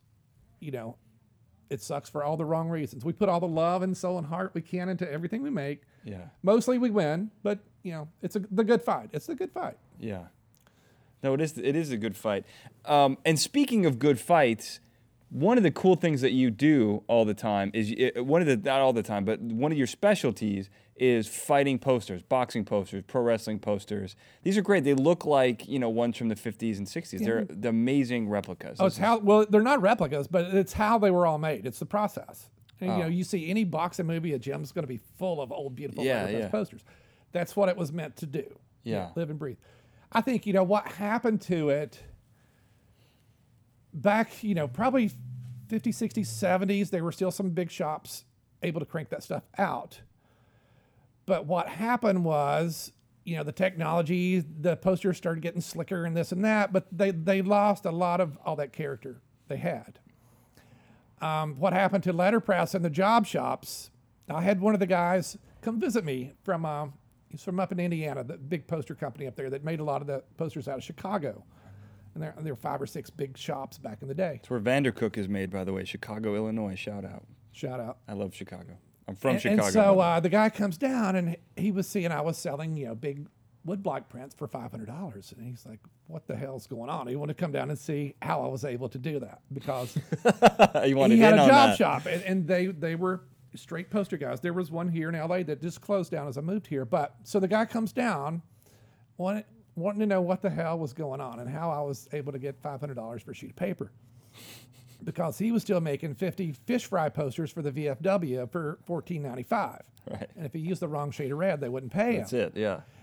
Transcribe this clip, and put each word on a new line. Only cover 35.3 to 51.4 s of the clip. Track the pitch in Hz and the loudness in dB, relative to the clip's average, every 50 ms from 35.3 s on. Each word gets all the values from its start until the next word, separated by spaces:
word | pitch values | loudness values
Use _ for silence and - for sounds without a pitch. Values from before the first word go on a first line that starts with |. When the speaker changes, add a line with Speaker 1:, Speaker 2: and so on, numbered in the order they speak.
| 175 151 | -2 -2
Speaker 1:
of | 135 113 | -4 -6
old, | - - 143 139 127 | -8 -8 -8 -8 -8
beautiful | 117 147 139 - - 120 | -8 -10 -8 -6 -2 0
Speaker 2:
Yeah, | 135 127 113 95 | 2 2 2 0
Speaker 1:
letterpress | 95 107 113 | 0 -2 -2
Speaker 2:
yeah. | 107 95 | -2 -2
Speaker 1:
posters. | - 214 202 - - 113 - - - - _ _ _ _ _ _ | -2 -2 -2 -4 -8 -18 -20 -20 -20 -20 _ _ _ _ _ _
That's | - 175 170 - - | -4 -4 -4 -2 0
what | 208 202 185 | 2 2 2
it | 180 - | 2 0
was | 175 139 | -4 -6
meant | 151 170 160 - - - | -4 -8 -8 -8 -10 -10
to | - | -12
do. | 147 131 165 - - - - _ _ _ _ _ | -6 -6 -8 -8 -8 -14 -20 _ _ _ _ _
Speaker 2:
Yeah. | 117 110 101 90 85 - | -4 -4 -2 -4 -4 -4
Speaker 1:
Live | 170 170 147 | -6 -6 -4
and | 156 147 | -6 -8
breathe. | - 135 117 - _ - - - _ _ _ _ _ _ | -8 -10 -10 -12 _ -20 -20 -20 _ _ _ _ _ _
I | - 226 | -2 -2
think, | 220 269 254 214 - 208 | 0 0 -2 -2 0 2
you | 185 | 2
know, | 190 190 | 2 4
what | 175 202 208 202 - | 4 2 0 0 -4
happened | - - 208 208 220 240 - 220 220 208 | -10 -6 -4 -2 -2 0 0 0 0 0
to | - - 180 165 156 147 | -2 -2 -2 0 2 2
it | 139 147 151 - - - - - - - _ _ _ _ _ _ _ _ _ _ _ _ _ _ _ _ _ _ _ _ _ _ _ _ _ _ _ _ _ _ _ _ _ _ - | 2 0 0 -6 -10 -18 -20 -20 -20 -20 _ _ _ _ _ _ _ _ _ _ _ _ _ _ _ _ _ _ _ _ _ _ _ _ _ _ _ _ _ _ _ _ _ _ -14
back, | 151 120 202 202 220 226 - - - - | 0 2 4 4 4 2 0 -4 -6 -2
you | 208 202 | -2 0
know, | 170 151 135 | 0 0 -2
probably | 123 - 226 262 247 269 226 208 - - - - - - - - - - - - | -2 0 0 2 4 4 2 2 0 -6 -12 -12 -12 -12 -12 -14 -14 -16 -10 -6
fifties, | 226 220 - 240 214 - | -6 -2 -2 -2 -2 0
sixties, | 226 214 - 226 196 113 | -4 -4 -2 -4 -4 -4
seventies, | 113 110 202 180 180 185 190 190 202 196 202 - | -4 -2 2 2 2 2 2 2 2 0 0 0
there | - 175 165 | 0 -2 -2
were | 170 | -2
still | 160 - 190 185 | -2 0 -2 -2
some | 170 - 196 185 | 0 -2 -4 -2
big | 170 180 175 170 | 0 -2 -2 -4
shops | - - 180 151 156 - - - - - - _ _ _ _ _ _ _ - | -4 -4 -4 -4 -4 -6 -8 -12 -16 -16 -18 _ _ _ _ _ _ _ -6
able | 180 156 165 | -4 -4 -4
to | 147 | -6
crank | - - 165 151 - | -6 -8 -8 -8 -6
that | - 151 - | -8 -10 -8
stuff | - - - - _ - - | -8 -8 -8 -8 _ -4 -2
out. | 196 175 - - - - - - - - _ _ _ _ _ _ _ _ _ _ _ _ _ _ _ _ _ _ _ _ _ _ _ | -2 -2 -2 -6 -8 -12 -18 -20 -20 -20 _ _ _ _ _ _ _ _ _ _ _ _ _ _ _ _ _ _ _ _ _ _ _
But | - 190 160 | -2 -2 0